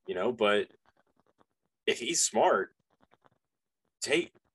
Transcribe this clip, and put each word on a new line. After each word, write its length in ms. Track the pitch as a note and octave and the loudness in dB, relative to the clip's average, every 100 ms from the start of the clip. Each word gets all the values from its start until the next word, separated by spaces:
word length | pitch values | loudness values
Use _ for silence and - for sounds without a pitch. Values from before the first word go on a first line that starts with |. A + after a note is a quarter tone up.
| - | -10
you 80 | F2+ | -6
know, 160 | G#2 | -4
but 360 | A2+ G#2+ G#2 - - _ _ _ _ _ _ _ _ _ _ - | 0 2 2 0 -10 _ _ _ _ _ _ _ _ _ _ -4
if 140 | - | -4
he's 240 | A#2+ E3+ | -4 -2
smart, 500 | - A2 E3+ A2+ F#2 _ _ _ _ _ _ _ _ _ _ _ _ _ | 0 2 2 2 -2 _ _ _ _ _ _ _ _ _ _ _ _ _
take, 300 | - D3+ - - _ | -2 -2 -2 -10 _